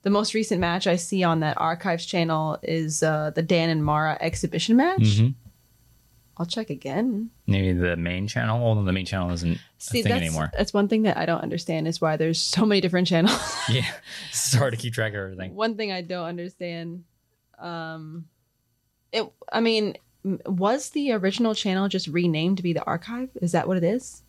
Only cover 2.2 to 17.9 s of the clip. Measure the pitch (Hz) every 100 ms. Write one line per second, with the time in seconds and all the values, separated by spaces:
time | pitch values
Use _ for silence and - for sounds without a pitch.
2.2 | 165 160 156 - - 165 156 151 156 156
3.2 | 151 160 165 175 165 156 151 151 156 -
4.2 | 165 - 170 165 - 233 330 381 110 104
5.2 | 120 131 - _ _ _ _ _ _ _
6.2 | _ - 170 226 220 139 135 139 247 208
7.2 | 226 _ - 98 95 87 90 85 85 90
8.2 | 104 120 113 117 117 107 95 92 90 95
9.2 | 87 85 85 82 - _ - 240 104 -
10.2 | 165 160 156 - 208 202 202 220 214 -
11.2 | 165 165 170 170 - 160 160 165 160 156
12.2 | 160 165 - - 220 202 185 180 180 170
13.2 | 190 - - - - 123 113 - - -
14.2 | - - - 131 135 113 120 117 110 104
15.2 | 95 92 92 185 220 214 214 185 175 180
16.2 | 170 175 175 _ 175 170 170 175 170 _
17.2 | _ _ _ - 175 170 160